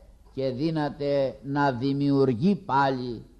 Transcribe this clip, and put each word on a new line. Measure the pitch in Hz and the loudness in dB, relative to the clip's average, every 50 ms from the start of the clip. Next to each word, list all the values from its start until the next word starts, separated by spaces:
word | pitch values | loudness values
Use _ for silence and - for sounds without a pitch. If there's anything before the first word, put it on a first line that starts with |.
| - - - - - - | -20 -20 -20 -20 -20 -14
και | - 131 135 135 | -8 -4 -4 -4
δύναται | 120 123 156 165 160 151 147 139 101 - 143 143 143 139 135 127 - - | -2 -2 -2 -2 -2 -2 -2 -4 -4 -4 -2 0 0 0 0 -2 -4 -8
να | 123 139 139 147 143 139 | -8 -4 -2 0 2 0
δημιουργεί | 123 113 135 139 139 139 143 143 139 139 135 131 117 104 156 202 196 | 0 0 -2 -2 0 0 2 2 4 4 4 4 2 2 2 2 2
πάλι | - - - 127 139 139 139 135 123 127 123 113 120 - - - | 0 -2 0 2 2 2 2 0 -2 -4 -8 -10 -10 -14 -18 -20